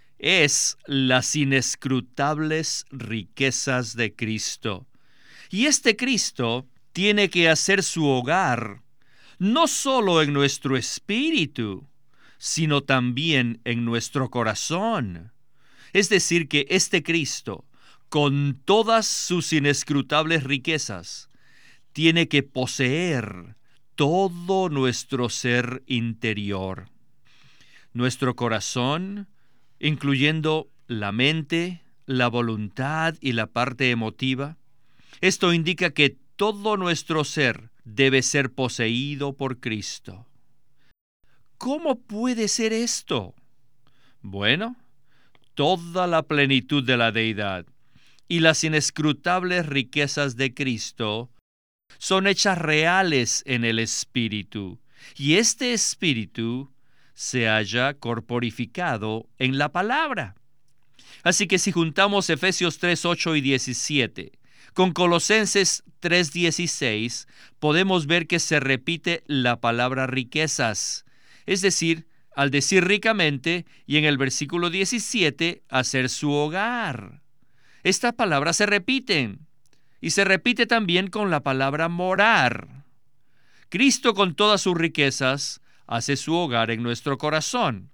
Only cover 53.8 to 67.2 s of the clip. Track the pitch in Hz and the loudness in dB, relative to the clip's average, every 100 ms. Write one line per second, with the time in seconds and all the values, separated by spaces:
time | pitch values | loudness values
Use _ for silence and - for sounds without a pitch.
53.8 | 113 - - 127 113 107 92 107 95 85 | -2 -4 -4 -4 -2 -4 -8 -10 -10 -12
54.8 | - - - - 139 175 233 - 247 233 | -20 -20 -20 -6 2 4 4 0 -2 -2
55.8 | - - 175 120 104 - 117 123 135 - | -2 -2 -2 0 -4 -6 -4 -4 -8 -16
56.8 | - - - - - 127 113 110 104 117 | -20 -20 -20 -12 -6 -2 2 2 2 0
57.8 | 135 139 117 117 113 120 120 110 120 - | 0 -2 -6 -6 -4 -4 -2 -4 -8 -4
58.8 | 175 117 110 110 - - 131 135 147 175 | -4 -2 -4 -6 -8 -2 -2 0 -2 -2
59.8 | 208 277 311 220 107 - - - - - | -2 -2 -2 -6 -8 -12 -20 -20 -20 -20
60.8 | - - - - 170 170 196 185 196 170 | -20 -20 -20 -4 0 2 2 2 2 2
61.8 | 165 147 202 202 180 156 190 175 175 - | 2 4 4 4 0 0 0 0 -2 0
62.8 | 175 170 175 170 170 156 135 131 131 120 | 0 0 0 -2 0 0 2 0 0 -4
63.8 | - 147 117 - - - - - - - | -2 0 0 -4 -16 -18 -20 -20 -10 2
64.8 | 185 170 180 170 - 220 208 202 180 - | 2 4 4 4 4 2 2 2 0 -2
65.8 | - - 175 175 165 175 170 156 175 - | -8 -10 0 0 0 0 -2 0 -4 -2
66.8 | 127 107 117 - | -2 -2 -4 -8